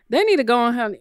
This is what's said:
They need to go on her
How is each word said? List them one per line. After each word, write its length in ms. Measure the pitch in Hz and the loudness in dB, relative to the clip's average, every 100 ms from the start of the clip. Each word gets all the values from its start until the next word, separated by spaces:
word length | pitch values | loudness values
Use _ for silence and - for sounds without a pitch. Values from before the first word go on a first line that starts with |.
| - | -4
They 140 | 262 | 0
need 120 | 440 349 | 2 2
to 80 | |
go 140 | 233 240 | 2 2
on 160 | 233 | 0
her 200 | 240 220 185 | -2 -6 -6